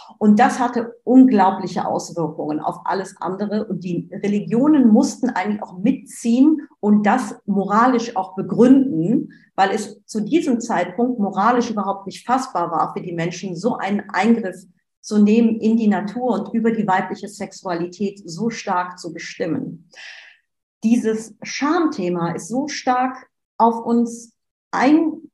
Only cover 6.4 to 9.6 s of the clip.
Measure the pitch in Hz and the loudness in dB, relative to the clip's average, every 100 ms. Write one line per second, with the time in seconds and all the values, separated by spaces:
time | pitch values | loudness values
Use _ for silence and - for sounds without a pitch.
6.4 | 294 311 - _ 208 208 208 254 - - | 6 4 -2 _ 2 4 4 2 0 -8
7.4 | - 202 185 208 254 240 - - - - | -4 -2 0 2 4 2 -2 -6 -6 -8
8.4 | 175 165 254 269 - 160 170 277 - - | -4 4 6 6 4 0 0 0 -2 -12
9.4 | _ - | _ -2